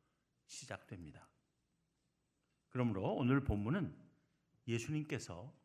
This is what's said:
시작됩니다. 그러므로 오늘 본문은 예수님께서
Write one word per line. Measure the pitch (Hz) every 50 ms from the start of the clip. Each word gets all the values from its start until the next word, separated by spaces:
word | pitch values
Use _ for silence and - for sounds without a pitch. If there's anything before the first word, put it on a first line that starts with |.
| _ _ _ _ _ _ _ _ _
시작됩니다. | - - - 131 - 101 - - - - 87 87 76 127 - - - _ _ _ _ _ _ _ _ _ _ _ _ _ _ _ _ _ _ _ _ _ _ _ _ _ _ _ _
그러므로 | - 127 123 117 98 95 101 165 214
오늘 | 180 127 123 135 139 143
본문은 | - 104 104 101 113 165 202 147 82 - - - - _ _ _ _ _ _ _ _ _ _ _
예수님께서 | 120 117 117 117 147 156 151 147 - 151 110 - - 85 87 113 156 - -